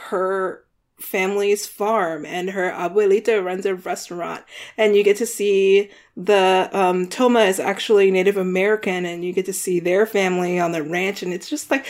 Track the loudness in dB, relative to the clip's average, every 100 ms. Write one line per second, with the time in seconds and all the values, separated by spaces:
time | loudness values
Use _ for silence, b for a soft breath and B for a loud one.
0 | -6 -2 -2 -2 -4 -8 _ _ _ _
1 | -6 -2 -2 0 0 0 -4 -4 -2 0
2 | -2 -6 -8 -6 -6 -4 -4 -4 -2 2
3 | 2 2 2 0 0 -4 -4 -6 -6 -10
4 | -10 -10 -8 -10 -14 B B 0 4 6
5 | 4 2 -2 -2 0 4 4 4 2 b
6 | b -6 2 4 4 4 2 0 0 0
7 | -2 0 4 4 4 2 -2 -4 2 4
8 | 6 4 2 0 -2 0 0 0 -2 -4
9 | -6 -6 -6 -4 -4 -6 -4 -2 0 2
10 | 2 0 0 0 0 0 0 -2 -4 -4
11 | -4 -4 -6 -8 -8 -10 -4 -4